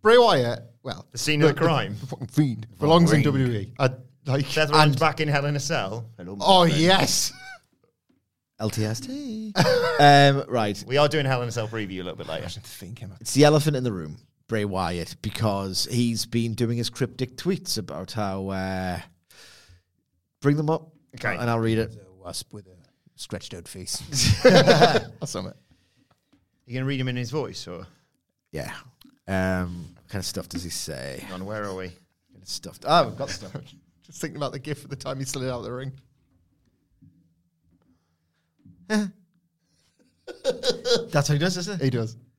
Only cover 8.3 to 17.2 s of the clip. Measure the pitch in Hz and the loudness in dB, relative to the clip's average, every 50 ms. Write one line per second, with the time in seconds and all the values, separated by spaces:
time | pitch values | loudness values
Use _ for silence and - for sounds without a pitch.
8.3 | _ _ _ _ _ - 110 107 - 110 107 107 113 113 - 254 262 285 294 254 | _ _ _ _ _ -6 -6 -4 -2 -2 -4 -4 -4 -6 -8 -10 -10 -10 -10 -10
9.3 | 220 220 220 214 202 - - 508 508 480 480 494 - - 147 143 143 143 139 139 | -10 -10 -10 -4 0 2 2 4 4 2 2 0 4 6 8 10 10 10 8 6
10.3 | 139 139 139 - 120 120 107 104 101 - - 190 131 143 147 147 151 156 139 131 | 4 2 -2 -2 -2 0 0 -2 -4 -6 -6 -2 2 2 2 2 2 0 0 0
11.3 | 127 123 123 117 107 120 107 107 113 110 104 92 95 92 87 90 - - 90 82 | -2 -2 -4 -4 -6 -6 -6 -6 -6 -8 -8 -6 -8 -8 -8 -10 -10 -12 -10 -10
12.3 | 80 - - 87 - - - - - - 98 87 113 - 113 95 92 - 110 - | -8 -8 -8 -10 -12 -14 -16 -18 -18 -16 -16 -16 -14 -14 -16 -16 -16 -12 -10 -2
13.3 | - 135 147 147 151 151 147 156 147 127 127 120 101 90 78 76 76 - _ _ | 4 6 6 6 6 4 2 0 -2 -2 -2 -4 -4 -4 -8 -10 -12 -16 _ _
14.3 | _ _ _ - 113 110 104 104 90 95 92 85 87 87 82 - - _ - 107 | _ _ _ -4 -4 -2 -2 -2 -2 -2 -2 -2 -2 -4 -6 -8 -12 _ -10 -8
15.3 | - - 113 107 98 98 98 98 92 - - - 120 120 120 120 113 110 - - | -4 -2 0 0 0 -2 -4 -4 -4 -4 -4 -2 -2 0 0 0 -2 -4 -6 -4
16.3 | - 120 113 117 110 - 120 113 120 117 117 - - - 131 120 - - | -4 -4 -2 -2 -2 -4 -2 -2 -2 -4 -4 -6 -4 -6 -6 -6 -4 -8